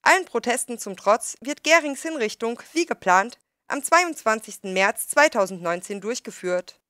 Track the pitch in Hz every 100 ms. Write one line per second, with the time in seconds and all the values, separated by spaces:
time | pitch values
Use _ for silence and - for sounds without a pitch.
0 | - 349 359 240 233 247 - 233 - 185
1 | - 226 - - 226 294 - 330 294 269
2 | 320 320 214 - 233 233 - 311 339 233
3 | - 185 214 - _ _ _ 285 269 339
4 | 349 311 - 220 - 196 196 185 196 233
5 | - - 302 247 190 185 170 175 - 202
6 | 196 247 - - 180 180 - _ _